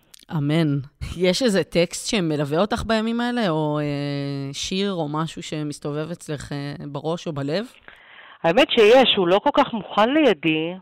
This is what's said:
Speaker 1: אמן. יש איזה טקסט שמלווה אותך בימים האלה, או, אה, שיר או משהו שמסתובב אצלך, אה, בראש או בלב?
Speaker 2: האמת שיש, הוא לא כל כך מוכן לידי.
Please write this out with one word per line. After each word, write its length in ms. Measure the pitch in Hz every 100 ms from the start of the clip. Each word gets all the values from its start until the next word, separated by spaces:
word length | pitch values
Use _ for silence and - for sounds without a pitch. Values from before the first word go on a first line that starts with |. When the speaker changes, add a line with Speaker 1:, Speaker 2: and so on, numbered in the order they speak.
| _ - -
Speaker 1:
אמן. 460 | 160 143 160 160 143 131 - - 170
יש 260 | 180 180
איזה 200 | 254 190
טקסט 460 | 160 175 170 - -
שמלווה 500 | 220 165 147 143 156
אותך 240 | 208 233 214
בימים 340 | 220 220 233
האלה, 280 | 240 240 208
או, 300 | 156 151 151
אה, 760 | 147 143 143 143 139 139 139
שיר 400 | 143 - 190 202
או 140 | 180 143
משהו 340 | 151 160 -
שמסתובב 680 | - 156 147 143 151 147 156
אצלך, 400 | 170 - 147 -
אה, 220 | 143 143 147 147
בראש 400 | 143 156 175 -
או 60 |
בלב? 320 | 143 143 175 240 - - - - - - -
Speaker 2:
האמת 240 | 165 190 -
שיש, 460 | - 208 262 240 208
הוא 100 | 175
לא 120 | 196
כל 100 | 285
כך 200 | 294 262
מוכן 400 | 220 - - 220
לידי. 600 | 302 285 165 165 156 160 185